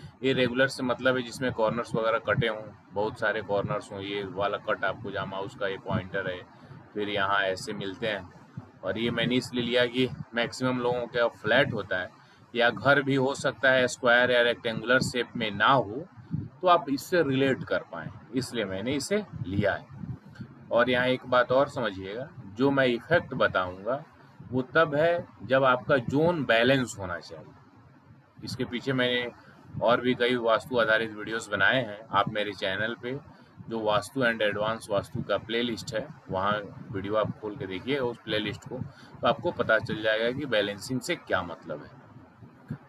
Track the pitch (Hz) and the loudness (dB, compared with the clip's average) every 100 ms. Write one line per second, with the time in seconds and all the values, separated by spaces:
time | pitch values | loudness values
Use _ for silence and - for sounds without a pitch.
0 | - - 131 127 123 123 135 - 127 120 | -18 -4 0 2 2 2 2 0 -2 0
1 | 127 127 120 107 127 117 107 117 113 117 | 2 0 -2 -4 -4 0 0 0 -4 -2
2 | 113 110 107 104 113 107 107 104 - 101 | 0 0 0 0 0 -2 -8 -18 -10 -4
3 | 107 - 107 107 98 101 101 104 - 101 | -4 -2 -2 -2 0 -2 0 -4 -6 -10
4 | 98 101 98 90 101 101 - 104 98 92 | -6 -6 -6 -4 -2 -2 -2 -2 -2 -4
5 | 101 98 95 95 101 - 98 98 95 92 | -6 -6 -6 -6 -8 -6 -6 -4 -4 -4
6 | 92 98 92 90 - - - - - 104 | -2 -6 -4 -8 -12 -20 -20 -20 -12 -6
7 | 101 101 98 98 95 92 107 101 98 95 | -2 0 0 2 0 -2 -6 -8 -8 -6
8 | 113 101 90 - - - - - 92 101 | -4 -4 -8 -20 -20 -18 -18 -8 -6 -2
9 | 117 117 113 127 - 123 120 123 123 123 | -2 0 0 0 0 -4 0 2 2 2
10 | 127 - - 117 113 - 127 127 120 123 | 0 -2 -6 -2 -2 -2 -2 0 0 -2
11 | 120 120 117 - 107 123 139 113 98 92 | -2 0 0 0 2 4 4 0 -4 -4
12 | 90 - - - - 117 117 101 131 143 | -6 -12 -20 -20 -6 2 2 4 4 4
13 | 135 135 131 135 139 127 135 131 123 - | 4 2 0 0 -4 2 4 4 4 2
14 | 123 120 123 123 120 113 117 110 113 127 | 4 6 6 4 4 0 -4 -2 4 4
15 | - 123 117 120 107 101 113 135 101 123 | 4 -2 -4 -4 -4 2 4 4 2 -6
16 | 185 - - - - - 180 175 143 139 | -12 -16 -8 -8 -8 0 4 4 2 -6
17 | - 175 139 131 135 127 - 90 - 82 | 0 2 4 2 2 0 -2 -4 -4 -10
18 | 78 - - 127 127 117 98 95 117 143 | -10 -14 -8 -6 -4 -4 -4 -4 -4 -4
19 | - 208 202 - 90 98 98 82 - - | -2 -2 -2 -8 -4 0 0 0 -6 -14
20 | - - - - - - - 113 123 123 | -12 -12 -14 -18 -18 -16 0 2 4 2
21 | 127 127 127 123 120 127 139 139 110 92 | 2 0 2 2 4 4 2 0 -4 -4
22 | 95 110 151 - - 101 139 135 127 117 | -8 -8 -10 -14 -10 0 2 4 4 2
23 | - 170 165 123 101 98 92 92 104 139 | 2 0 0 0 2 2 -2 -4 -6 -6
24 | - - - - - 127 127 160 160 143 | -8 -20 -20 -20 -6 -4 2 4 4 4
25 | 170 175 180 - - 131 135 123 - 139 | 2 2 -4 -10 0 4 4 4 2 0
26 | 113 139 165 170 117 113 123 135 117 - | 2 2 2 2 2 4 6 4 0 -6
27 | 90 85 - 78 - - - - - - | -8 -8 -12 -18 -20 -20 -20 -20 -20 -20
28 | - - _ - - - 123 120 135 131 | -20 -20 _ -16 -10 -6 -6 -4 -2 2
29 | 123 123 120 - - - - - 107 123 | 2 0 -2 -10 -20 -20 -14 0 2 4
30 | 123 120 120 123 113 107 - 123 110 110 | 2 2 2 2 2 2 2 2 4 4
31 | 113 104 104 113 101 101 98 131 110 104 | 2 -6 -6 -6 -2 2 4 2 0 -8
32 | 113 98 101 107 104 95 98 98 110 117 | -2 0 0 -2 -4 -2 -2 -2 -2 -4
33 | 120 139 - - - - - 113 107 104 | -8 -10 -12 -20 -20 -18 -8 -2 2 2
34 | - 135 120 113 107 104 107 113 - 98 | 0 0 0 2 0 0 -2 -4 -2 -2
35 | - 117 - 98 - 117 120 104 - 110 | -2 -6 -2 -2 -2 -2 -2 -4 -6 -6
36 | 151 - - 92 101 104 98 - - 98 | -6 -12 -8 -2 0 -2 -4 -14 -10 -8
37 | 98 107 104 - 107 104 95 92 113 143 | -2 0 0 -4 -8 -8 -8 -6 -4 -2
38 | 123 113 110 107 104 101 - 127 - - | -4 -6 -4 -2 -2 -6 -10 -10 -10 -14
39 | - - 127 117 165 - 107 110 110 107 | -20 -2 0 0 -2 -2 2 2 2 -2
40 | 110 110 117 135 143 107 101 101 - 127 | 0 0 0 -2 0 0 0 -4 -6 -4
41 | - 165 - 92 85 80 82 76 76 - | -4 -6 -2 -2 -2 -8 -10 -10 -12 -20
42 | - - - - - - - - | -20 -20 -20 -20 -20 -18 -14 -14